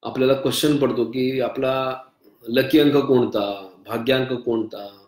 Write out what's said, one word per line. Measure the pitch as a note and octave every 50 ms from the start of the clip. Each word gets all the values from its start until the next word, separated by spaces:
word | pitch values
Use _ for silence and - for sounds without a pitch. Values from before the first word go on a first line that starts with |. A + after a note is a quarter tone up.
| -
आपल्याला | A#2 A2+ B2+ C3 C3 C3+
question | C3+ - C3+ B2+ - - D3+ D3+
पडतो | C#3 C3+ B2 A#2 A#2+ A#2
की | A2+ A#2+ C3 B2+ B2+ C3 C3
आपला | B2 A#2+ - C3+ C3+ C3 C3 C3 C3 C3 C3 - - _ _ _ _ _ _ _ _ A2+
लकी | A#2 C3 C3 C3 - D#3
अंक | D3 D3 C3
कोणता, | C#3+ C3 C3+ C3+ B2 A#2+ G#2+ - G#2+ G2+ G2+ G2+ G2 G2 - - _ _
भाग्यांक | - A2+ A#2 A2+ B2+ C3+ C3 B2+ B2+ C3
कोणता | A#2 - A#2+ A#2 A2+ G#2+ G#2+ - G#2 G2+ G2+ G2+ - _